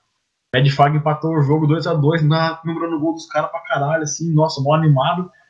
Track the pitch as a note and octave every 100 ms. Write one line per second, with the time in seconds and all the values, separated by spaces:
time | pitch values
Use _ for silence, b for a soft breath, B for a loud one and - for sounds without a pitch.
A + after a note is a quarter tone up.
0 | _ _ _ _ - C3 C#3 - C#3+ D3+
1 | D#3 D3+ D#3+ D#3+ C#3 D#3 D3+ E3 E3+ E3
2 | C#3+ E3 D3+ D#3+ D#3+ D#3 E3 E3 E3+ D#3+
3 | D#3+ D#3+ - D3+ D#3 - - D#3 C#3+ D#3+
4 | D3+ - E3 D3+ D#3 - C3+ D#3 D#3+ C#3
5 | D3+ F3 F3+ b